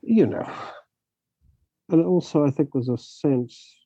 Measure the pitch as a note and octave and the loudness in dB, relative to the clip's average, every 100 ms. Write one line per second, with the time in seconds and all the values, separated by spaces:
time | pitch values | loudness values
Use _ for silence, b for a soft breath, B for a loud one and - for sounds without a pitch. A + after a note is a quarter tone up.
0 | - A3+ C3 F#2 - B B B _ _ | 2 2 2 0 -8 B B B _ _
1 | _ _ _ _ _ _ _ _ _ E3 | _ _ _ _ _ _ _ _ _ 0
2 | E3+ F3+ - D#3 D3 C#3 C#3+ C3+ B2 A#2+ | 2 0 0 0 0 0 -2 -2 -4 -6
3 | - - D3 C3 B2 - - _ | -8 -6 -2 0 -2 -12 -20 _